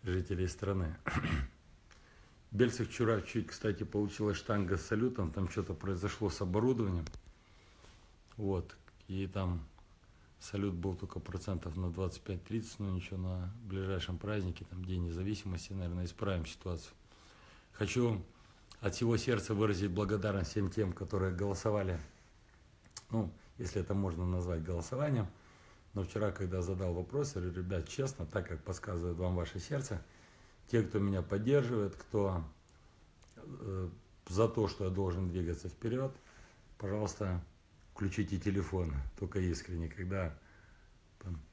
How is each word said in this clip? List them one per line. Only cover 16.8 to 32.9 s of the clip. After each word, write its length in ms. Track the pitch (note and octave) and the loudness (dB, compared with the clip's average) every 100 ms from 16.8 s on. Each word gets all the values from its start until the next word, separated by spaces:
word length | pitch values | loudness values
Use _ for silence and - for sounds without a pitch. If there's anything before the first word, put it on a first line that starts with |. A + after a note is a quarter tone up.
| - - - - - - - - - | -6 -18 -20 -20 -20 -20 -20 -20 -20
Хочу 500 | - G#2 B2 A#2+ G#2 F2 - - - - - | -2 0 4 4 2 -4 -16 -20 -20 -20 -2
от 140 | G#2 - | -2 2
всего 220 | A#2 A#2 | 4 4
сердца 360 | A#2+ A#2+ - | 4 2 2
выразить 380 | G#2 G#2+ F#2+ G2+ | 2 4 4 2
благодарность 600 | F2 G2+ G#2 G#2 G2 E2+ | 2 2 2 2 2 0
всем 180 | - G2 | 2 0
тем, 240 | F#2+ G2 | 2 0
которые 400 | F2 F#2 G2 F#2+ F2+ | 0 -2 0 2 2
голосовали, 640 | G2+ F#2+ A2 G#2 F#2+ E2+ - - - - - - - - - - - | 0 0 2 2 2 -2 -4 -16 -20 -20 -20 -20 -20 -20 -14 -14 -2
ну, 220 | A2+ F#2 - - - | 0 0 -4 -20 -8
если 240 | F#2 G2+ | -4 -2
это 120 | F2+ | 0
можно 320 | G2 G2 E2 F2+ | 2 2 2 2
назвать 380 | F2+ F2 E2 | 2 2 0
голосованием. 640 | D#2+ E2+ E2 B2 D3 C3 F#2+ - - - - - - | 0 -2 -2 0 2 2 2 -4 -20 -20 -20 -20 -8
Но 100 | G#2 | -4
вчера, 280 | F#2 G#2+ G#2 | -2 2 0
когда 300 | F#2 F#2 F#2 | 2 0 0
задал 320 | F2 F#2 F#2 | 0 0 0
вопрос, 420 | F2 F2+ C#3 C#3+ G2 | 0 -2 -2 -2 0
я 60 | |
говорю: 160 | F2+ F2 | -2 -2
«Ребят, 320 | F2+ F#2 - | -2 -2 -2
честно, 360 | - C3+ - D#2+ | -2 -2 -2 -2
так, 220 | G#2 F2+ | -2 -2
как 160 | E2 | -6
подсказывает 540 | - F2+ - F2 F2 E2+ | -6 -6 -4 -2 -2 0
вам 180 | F2+ F2+ | 2 2
ваше 240 | E2+ F#2 | 0 -4
сердце, 420 | - C#3 C#3 G2+ - - - - - - - | -2 -2 -2 -6 -6 -20 -20 -20 -20 -20 2
те, 160 | A#2 | 2
кто 160 | G2+ G#2 | 4 2
меня 220 | G2 F#2+ | 2 2
поддерживает, 720 | F2+ G2+ A2 C#3+ A#2+ A#2+ G2+ - | 2 0 4 4 6 2 0 -2
кто, 480 | - A2 G2 F#2 D#2 - - - - | -2 2 2 2 -2 -10 -20 -20 -20